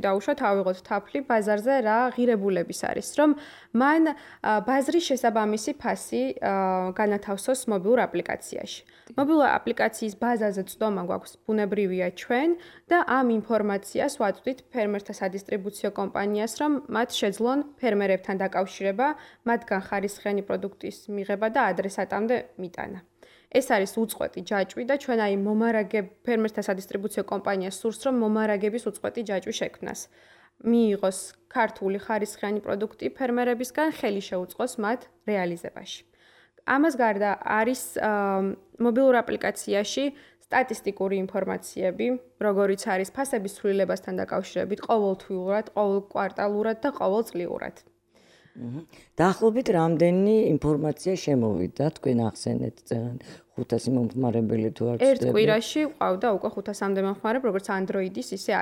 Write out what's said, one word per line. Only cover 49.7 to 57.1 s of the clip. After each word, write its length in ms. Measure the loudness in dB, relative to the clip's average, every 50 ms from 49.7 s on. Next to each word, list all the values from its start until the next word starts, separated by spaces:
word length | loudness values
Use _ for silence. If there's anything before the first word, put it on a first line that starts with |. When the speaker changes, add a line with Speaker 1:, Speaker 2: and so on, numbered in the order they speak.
| 4 4 4 4 4 4 4 4 6 4 4 4 4 4 4 4
Speaker 2:
ინფორმაცია 680 | 2 2 2 2 2 2 2 0 -2 -2 -2 -2 -2
შემოვიდა, 720 | -2 0 2 2 4 4 2 2 0 0 -2 -2 0 -2 -2
თქვენ 280 | -2 -2 0 0 2 2
ახსენეთ, 560 | 2 0 -2 -4 -4 -4 -2 -2 -2 -4 -6 -8
წერან, 380 | -8 -6 -4 -4 -4 -4 -8 -10 -14 -18 -20 -20 -20 _
ხუთასი 420 | _ -8 -4 -2 -2 0 0 2
მომხმარებელი 800 | 2 2 2 0 0 0 0 2 2 2 2 2 2 0 0 0
თუ 140 | -2 -2 -2
არ 120 | -2 0
Speaker 1:
ერთ 220 | 2 4 4 4 4
Speaker 2:
ვწდები? 160 | 4 2 4
Speaker 1:
კვირაში 480 | 4 4 4 4 2 0 -2 -2 -2 -2 -2
ყავდა 400 | -2 -2 0 0 0 0 0 0
უკვე 180 | 0 0 -2 -4
ხუთასამდე 500 | -6 -6 -8 -8 -6 -4 -2 0 0 0
მომხმარე, 360 | 0 0